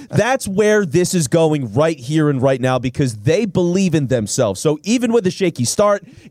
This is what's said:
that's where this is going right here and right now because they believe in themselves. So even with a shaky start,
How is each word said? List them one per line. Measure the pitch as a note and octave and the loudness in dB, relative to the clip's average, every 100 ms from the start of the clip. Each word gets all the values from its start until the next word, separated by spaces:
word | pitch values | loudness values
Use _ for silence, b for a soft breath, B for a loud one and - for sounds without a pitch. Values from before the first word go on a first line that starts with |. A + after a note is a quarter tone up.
| - | -4
that's | C#3+ A3+ C4+ - | -2 0 -2 -4
where | F#3+ G#3+ G#3+ F#3 | 0 2 2 2
this | D#3+ F3+ | 0 0
is | F3+ C3+ | 0 0
going | E3 D#3+ D3+ B2 | 2 2 0 -2
right | G#2 D#3+ D#3 | 0 0 0
here | A#2+ D#3 D3+ | -4 0 0
and | C3+ | 2
right | C3+ C3+ | 0 2
now | B2+ B2+ | 0 0
because | B2 - C3+ G#2 | -2 -2 -4 -2
they | G#2+ F3 A3+ | 0 0 0
believe | F#3 F3 F#3 F#3+ | 0 0 2 2
in | D#3 B2+ | 0 0
themselves. | B2 G#2 - A2 F#2+ | -2 -2 0 -2 0
So | D#3 D3+ | -2 -2
even | G3 A#3+ A#3 | 0 0 2
with | A#3 F#3 | 0 0
a | |
shaky | - F3+ C3+ A#2+ | 0 -2 -2 -2
start, | - G#3 G3+ - B B | 0 0 0 -6 B B